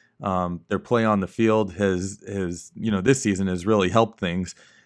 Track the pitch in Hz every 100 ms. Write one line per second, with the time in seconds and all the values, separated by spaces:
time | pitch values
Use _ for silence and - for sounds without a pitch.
0 | _ _ 101 92 90 87 - 98 - 120
1 | 113 104 92 - 110 110 101 92 101 90
2 | 95 101 - 101 90 87 - - 107 101
3 | 98 135 107 95 98 90 90 107 92 110
4 | 110 - 92 87 90 - - _